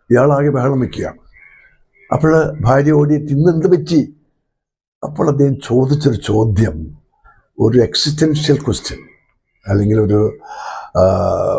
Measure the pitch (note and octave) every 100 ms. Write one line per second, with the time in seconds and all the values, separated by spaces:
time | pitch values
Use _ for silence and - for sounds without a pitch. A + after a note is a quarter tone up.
0 | - A#2+ C#3+ C#3 D3 C3+ C3 C3+ A#2+ -
1 | - - _ - - _ _ _ _ _
2 | - D3+ D#3 D#3+ D3+ - G#2+ C3+ D3 D3+
3 | D3 D3+ D3 C#3 E3+ D#3+ F3+ E3+ C3 D#3+
4 | A2 - _ _ _ _ _ _ _ _
5 | - - D#3 C3+ C#3 C3 - A#2+ C3+ D3
6 | D3 G#2 - G#2+ A2+ G2 G#2 D#2+ D#2 -
7 | _ _ _ _ _ - A2+ B2 A2 -
8 | D3 D3 D#3+ D3+ - C3+ B2 - - -
9 | - _ _ _ _ _ G2+ G2+ G#2 G#2+
10 | G2 G#2 G#2+ - - - - - - -
11 | F#2 F#2+ F#2 F2+ F#2